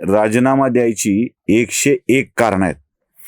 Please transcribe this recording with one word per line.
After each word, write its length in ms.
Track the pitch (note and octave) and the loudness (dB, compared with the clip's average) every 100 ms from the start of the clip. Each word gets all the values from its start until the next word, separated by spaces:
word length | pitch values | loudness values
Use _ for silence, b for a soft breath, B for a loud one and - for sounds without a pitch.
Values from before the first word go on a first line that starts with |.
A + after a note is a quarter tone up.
राजीनामा 640 | E2 G2+ G#2+ A2+ C3 C3+ C3+ | 0 0 2 2 0 0 0
द्यायची 600 | A#2+ A#2 G#2+ A2 G2 B2 _ - | 0 0 -2 -2 -2 -2 _ -2
एकशे 460 | G#2+ A#2 - - C#3+ - | 0 0 -2 -2 0 0
एक 220 | C3 C3 - | -2 -2 -2
कारणं 280 | A#2 F#2+ | 0 0
आहेत. 120 | F#2 C#2+ _ _ _ _ | -2 -4 _ _ _ _